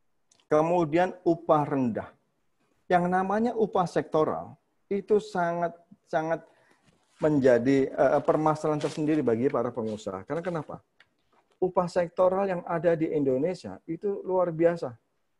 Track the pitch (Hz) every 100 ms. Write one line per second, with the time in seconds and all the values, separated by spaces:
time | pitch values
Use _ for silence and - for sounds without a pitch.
0 | _ _ _ _ - 151 160 180 156 165
1 | 180 - 175 165 - 151 143 143 123 98
2 | - _ _ _ _ _ _ _ - 180
3 | 180 185 190 208 240 226 202 196 170 165
4 | 143 156 147 82 101 - _ _ - 196
5 | 196 208 208 185 170 170 170 - _ _
6 | - 165 160 165 - _ _ _ _ _
7 | _ - 156 151 127 120 127 139 131 -
8 | 135 147 147 151 156 151 156 151 147 151
9 | 151 156 123 113 135 135 120 120 110 104
10 | 101 95 95 156 180 170 143 82 _ _
11 | _ _ _ _ _ - 180 185 175 185
12 | 170 - 185 190 196 175 - 170 170 165
13 | 160 151 135 131 165 175 101 90 - 165
14 | 202 202 185 185 175 160 170 170 139 117
15 | _ _ _ _